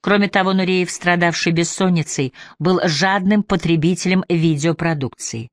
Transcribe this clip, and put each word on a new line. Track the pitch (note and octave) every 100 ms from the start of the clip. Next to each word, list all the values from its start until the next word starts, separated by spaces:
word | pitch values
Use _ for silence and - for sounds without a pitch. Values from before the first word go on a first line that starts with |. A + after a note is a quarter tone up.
Кроме | - G#3 G3+
того, | G3+ F#3
Нуреев, | F#3+ F#3 F#3 F3
страдавший | - F3 F3 F3 D#3+ F3
бессонницей, | E3 E3 - F#3+ E3+ D3 - C3 - - -
был | D#3 F3+
жадным | F3+ C#3+ F#3+ G3 F#3 G#3+
потребителем | G3 F#3+ D#3+ E3 D#3+ F3+ F3 F#3 -
видеопродукции. | E3+ E3 D3 D#3+ D#3+ E3 D#3+ B2+ - - A2+ A#2+